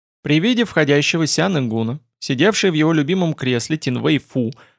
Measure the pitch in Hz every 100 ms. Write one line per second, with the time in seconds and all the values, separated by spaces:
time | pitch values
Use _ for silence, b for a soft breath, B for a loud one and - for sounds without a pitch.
0 | _ _ - 151 202 240 233 - 147 143
1 | 147 170 156 - 180 175 123 110 113 135
2 | _ _ - 131 180 214 196 156 156 160
3 | 143 190 170 156 127 120 - 156 - 123
4 | 131 156 - 139 113 - b